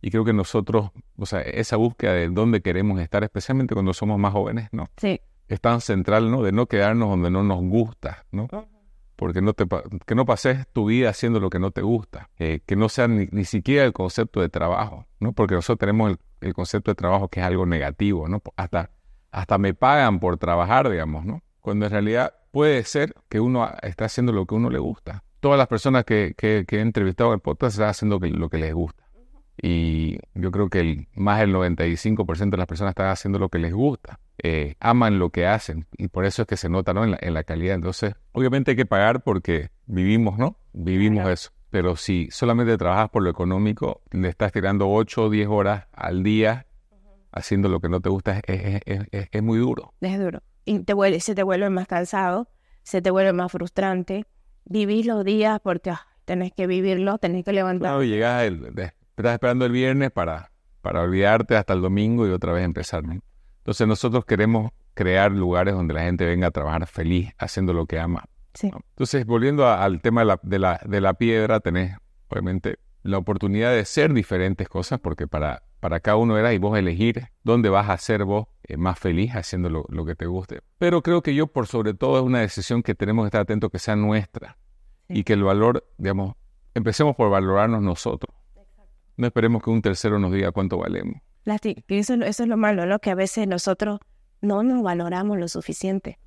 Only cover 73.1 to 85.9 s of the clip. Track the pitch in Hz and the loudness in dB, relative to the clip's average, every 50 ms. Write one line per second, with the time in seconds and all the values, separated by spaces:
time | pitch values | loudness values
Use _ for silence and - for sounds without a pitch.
73.1 | 98 98 90 95 104 98 - 101 98 104 113 120 127 117 104 - - 156 147 156 | -2 -2 -2 -2 -4 -2 0 0 0 2 2 2 2 2 0 0 2 2 2 4
74.1 | 147 120 101 - 101 90 92 92 95 - 95 - - 92 87 - - - - 87 | 4 2 0 0 -2 -2 0 0 -2 -2 -6 -6 -6 -8 -6 -4 -6 -6 -4 -6
75.1 | 78 - - 69 - 78 76 76 62 - _ - - - - 90 80 85 - - | -6 -6 -6 -6 -4 -4 -4 -4 -4 -8 _ -20 -20 -10 -6 -4 -4 -2 0 2
76.1 | 104 107 117 117 110 107 110 120 117 98 90 101 107 107 95 90 85 90 107 117 | 2 4 4 4 2 2 2 2 2 2 0 0 0 0 0 0 0 0 0 0
77.1 | 113 120 123 117 _ _ _ 113 113 120 113 104 95 98 101 104 95 82 - - | 0 -2 -8 -14 _ _ _ 2 2 4 4 4 4 2 2 2 -2 -4 0 -2
78.1 | 113 104 101 95 101 104 110 - - _ _ - - 71 85 92 87 - - 92 | 0 0 0 0 0 -2 -2 -4 -14 _ _ -12 -6 -2 -2 -2 -2 -2 -2 0
79.1 | 85 85 98 120 123 110 87 - - 92 90 87 80 80 73 - - 80 82 80 | 0 0 0 -2 -2 -6 -8 -6 -6 -4 -4 -2 -4 -4 -6 -6 -8 -8 -6 -6
80.1 | 85 - 82 85 90 92 92 - - - _ _ _ _ 175 175 175 170 - 165 | -6 -6 -6 -6 -6 -6 -8 -10 -14 -18 _ _ _ _ 0 2 2 2 2 2
81.1 | 175 175 165 - 143 139 156 147 _ 139 120 - - 120 110 107 104 101 - 131 | 0 2 2 0 0 0 0 0 _ -4 -4 -2 -2 -2 0 0 -2 0 0 2
82.1 | 139 131 131 127 127 120 110 98 - - 92 - 120 117 117 - 101 - - 98 | 2 2 2 2 2 2 0 0 -2 -6 -4 -2 -2 -2 0 -2 -2 -2 0 0
83.1 | 107 113 110 104 - 110 101 - 110 107 101 104 - - - - 107 104 104 104 | 2 0 0 2 0 0 0 2 0 -2 -2 -2 -4 -6 -4 -2 0 0 2 2
84.1 | 107 107 101 - _ - - - - _ _ _ - _ - - - _ _ _ | 2 0 -2 -4 _ -16 -18 -18 -20 _ _ _ -20 _ -20 -20 -20 _ _ _
85.1 | 180 104 95 - 110 101 98 98 98 101 107 117 123 - - _ | -4 -4 0 2 2 2 4 2 4 4 4 4 2 0 -4 _